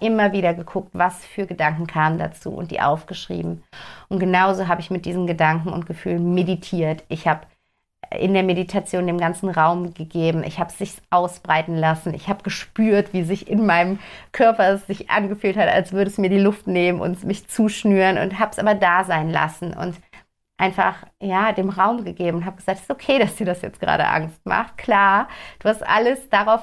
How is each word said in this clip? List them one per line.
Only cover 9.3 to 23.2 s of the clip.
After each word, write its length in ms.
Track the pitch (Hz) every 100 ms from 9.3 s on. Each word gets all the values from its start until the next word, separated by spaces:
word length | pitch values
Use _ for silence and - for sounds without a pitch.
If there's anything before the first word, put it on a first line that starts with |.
| 170 190
Raum 460 | 170 160 175 175
gegeben. 500 | 165 160 170 165 160
Ich 140 | 160 170
hab 120 | 165
sich's 320 | - 196 - -
ausbreiten 640 | 180 175 - - 160 160 165
lassen. 380 | 160 160 165
Ich 140 | 160 -
hab 160 | 202
gespürt, 680 | 185 - - - 220 202 208
wie 100 | 185
sich 260 | 165 202 -
in 180 | 208 208
meinem 320 | 170 180 196 - - -
Körper 380 | - 226 226 190
es 160 | 196 -
sich 240 | 202 -
angefühlt 460 | 208 202 208 196 202
hat, 120 | 165
als 240 | 185 180
würde 180 | 190 202
es 80 | 202
mir 120 | 185
die 80 | 196
Luft 280 | 202 202 190
nehmen 340 | 180 180 175
und 240 | 175 180
mich 240 | - 202 -
zuschnüren 720 | - 214 - 208 196 190 175
und 200 | 190 196
hab's 200 | 220 -
aber 160 | 208
da 300 | 202 180 180
sein 260 | 185 160 160
lassen 440 | 160 156 - 170
und 220 | - 175 165 _ - _ _ _ -
einfach, 460 | 185 190 190 - - _
ja, 320 | 196 185 214
dem 160 | 202 190
Raum 360 | 190 202 240
gegeben 340 | 180 170 175 170
und 80 | 180
hab 100 | -
gesagt, 220 | - 196
„Es 60 |
ist 60 | -
okay, 280 | 277 -
dass 180 | 269